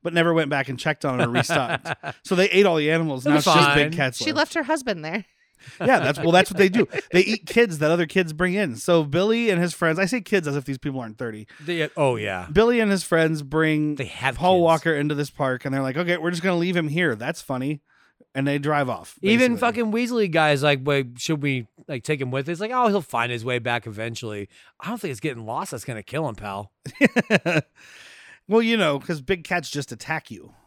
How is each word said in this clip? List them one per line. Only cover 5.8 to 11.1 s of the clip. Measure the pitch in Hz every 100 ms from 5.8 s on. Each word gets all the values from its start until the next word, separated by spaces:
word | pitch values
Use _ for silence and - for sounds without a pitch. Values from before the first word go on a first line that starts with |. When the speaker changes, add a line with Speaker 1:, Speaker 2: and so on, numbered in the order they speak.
Speaker 1:
Yeah, | 160 175
that's, | 143 147
well, | 165
that's | 175 190
what | 180
they | 190
do. | 202 202 -
Speaker 3:
<laughs> | -
Speaker 1:
They | 175
eat | 190 220 -
kids | - 233 160
that | 151
other | 170 160
kids | 190 170
bring | 151 180
in. | 185 190 113
So | - 170
Billy | 147 156 202 226 233
and | 180
his | 175
friends, | - 165 160
I |
say | 190 247
kids | 185 196 151
as | 143
if | 139
these | 135
people | 147 131
aren't | 113